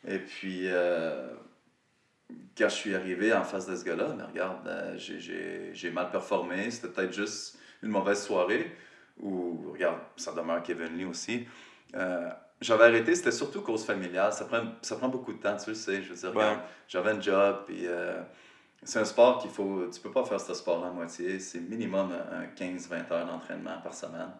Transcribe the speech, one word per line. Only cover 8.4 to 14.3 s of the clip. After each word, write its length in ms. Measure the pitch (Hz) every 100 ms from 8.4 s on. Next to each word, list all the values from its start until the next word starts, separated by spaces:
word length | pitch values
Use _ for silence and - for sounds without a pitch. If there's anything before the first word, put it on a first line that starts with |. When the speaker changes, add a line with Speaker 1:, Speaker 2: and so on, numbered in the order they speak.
| 90 110 - - - - - -
Speaker 1:
Ou, 500 | 101 92 87 80 76
regarde, 260 | 78 87 82 80 -
ça 160 | -
demeure 300 | 82 82 85
Kevin 340 | 85 82 82 85
Lee 80 |
aussi. 420 | 92 82 - 120 120 - - - _
Euh, 340 | - 92 90 87 - - _
j'avais 240 | 120 110
arrêté, 300 | 117 117 113
c'était 160 | 170 127
surtout 300 | - - -
cause 220 | - 107
familiale. 480 | - 98 90 90 104